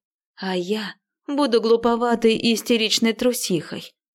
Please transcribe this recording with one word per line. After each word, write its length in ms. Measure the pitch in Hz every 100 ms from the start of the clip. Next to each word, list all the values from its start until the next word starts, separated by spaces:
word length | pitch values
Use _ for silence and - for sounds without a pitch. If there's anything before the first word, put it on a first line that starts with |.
| _ _ _ -
«А 200 | 190 185
я 380 | 175 214 190 - _ _ -
буду 340 | 285 285 226
глуповатой 760 | 220 233 233 233 240 233 233 220
и 180 | 233
истеричной 580 | 220 - 233 220 - 226
трусихой. 840 | 220 247 233 - 165 - - - _ _